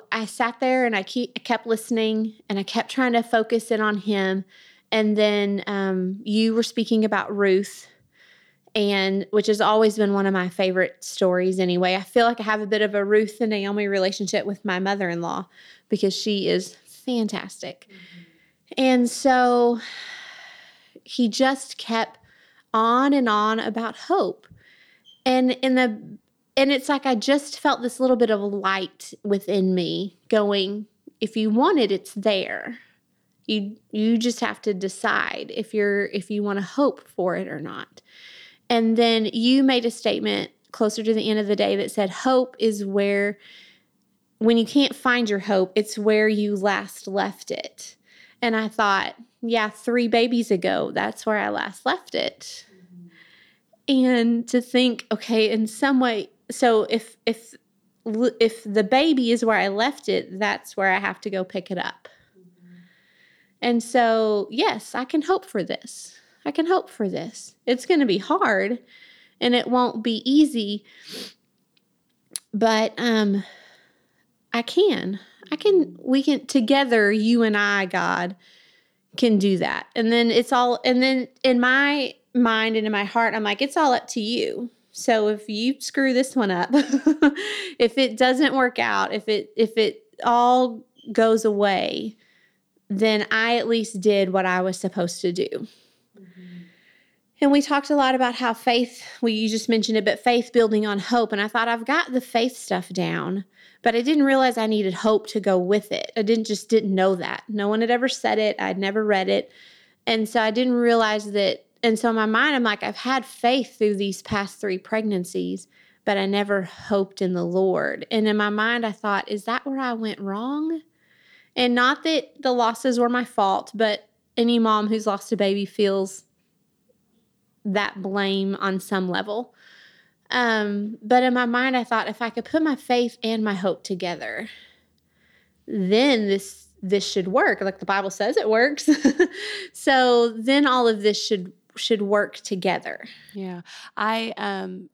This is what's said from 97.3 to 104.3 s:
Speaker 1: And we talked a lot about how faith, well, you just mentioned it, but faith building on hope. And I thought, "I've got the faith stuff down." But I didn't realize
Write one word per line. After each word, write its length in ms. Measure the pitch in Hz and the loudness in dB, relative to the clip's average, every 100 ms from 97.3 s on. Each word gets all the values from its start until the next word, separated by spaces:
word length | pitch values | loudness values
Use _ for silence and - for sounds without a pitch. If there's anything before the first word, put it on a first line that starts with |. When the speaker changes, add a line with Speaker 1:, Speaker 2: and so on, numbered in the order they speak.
| _ | _
Speaker 1:
And 120 | 285 | 4
we 80 | 285 | 4
talked 300 | 285 285 285 | 2 -2 2
a 60 | 294 | 2
lot 180 | 262 | 2
about 200 | 262 247 240 | 2 0 0
how 180 | 254 | -2
faith, 480 | 226 - 240 247 - - - | -2 0 2 0 -6 -20 -4
well, 100 | 233 | -2
you 180 | 214 220 | 0 -2
just 200 | 220 220 | -2 0
mentioned 300 | 226 202 220 | 0 2 0
it, 60 | |
but 200 | 202 - | 0 0
faith 280 | 247 240 233 | 2 2 2
building 340 | 240 226 214 214 | 2 4 2 0
on 120 | 202 | -4
hope. 340 | 175 247 226 | 0 0 0
And 80 | 208 | -2
I 80 | 214 | -2
thought, 200 | 233 233 | -2 -2
"I've 160 | 233 | -2
got 280 | 226 311 - | 0 -2 0
the 80 | 254 | -4
faith 360 | 247 233 247 247 | -2 -2 -2 -4
stuff 320 | - 185 175 | -6 -6 -4
down." 560 | 185 170 170 156 196 190 _ - _ | -4 -2 -2 -4 -6 -8 _ -20 _
But 100 | 240 | 0
I 80 | 233 | 0
didn't 220 | 247 302 | 2 2
realize 340 | 277 | 4